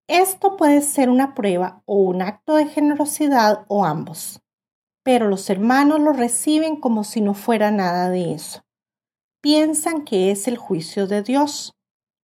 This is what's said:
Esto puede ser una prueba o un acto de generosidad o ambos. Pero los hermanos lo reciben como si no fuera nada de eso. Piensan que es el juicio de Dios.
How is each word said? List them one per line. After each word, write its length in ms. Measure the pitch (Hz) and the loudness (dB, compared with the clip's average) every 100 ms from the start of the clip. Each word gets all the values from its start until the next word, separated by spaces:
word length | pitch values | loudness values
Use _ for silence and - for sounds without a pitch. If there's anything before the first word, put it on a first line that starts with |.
| - | 0
Esto 480 | 349 370 - 392 392 | 2 2 0 -2 2
puede 240 | 302 294 | 4 4
ser 300 | 285 - 254 | 2 0 2
una 240 | 254 269 | 4 2
prueba 480 | 269 202 175 185 - | -2 -2 0 -2 -6
o 120 | - 202 | -2 2
un 260 | 190 180 | 2 0
acto 340 | 185 202 - 311 | -4 -8 0 0
de 120 | 294 | 0
generosidad 1000 | 302 294 294 294 - 294 262 214 208 - | 0 0 0 -4 0 2 4 4 2 -2
o 160 | 208 | -2
ambos. 560 | 175 139 127 160 - - _ _ _ _ _ _ | 0 -2 -8 -12 -16 -18 _ _ _ _ _ _
Pero 240 | 262 247 214 | 0 2 2
los 220 | 190 - | -2 -2
hermanos 500 | 185 226 262 285 302 | 0 2 4 4 4
lo 140 | 302 | 2
reciben 680 | 269 240 - 302 302 320 302 | 2 -2 -2 0 0 0 -4
como 240 | 262 220 | -2 -2
si 160 | 208 226 | -4 -2
no 140 | 202 | -2
fuera 360 | 202 - 226 208 | -2 -2 0 0
nada 380 | 208 180 175 180 | 0 -2 -2 -2
de 240 | 185 170 | -2 -4
eso. 320 | 156 - - _ _ _ _ _ _ _ _ | -6 -10 -18 _ _ _ _ _ _ _ _
Piensan 640 | 294 302 311 302 349 320 294 | 0 2 2 -2 -4 -6 -2
que 240 | 190 190 | 0 0
es 180 | 202 254 | 0 -4
el 80 | 233 | -6
juicio 500 | - 175 160 202 190 | -6 -6 -6 -6 -2
de 160 | 208 | -2
Dios. 540 | 202 269 294 - - _ _ _ _ _ | -2 0 0 -4 -14 _ _ _ _ _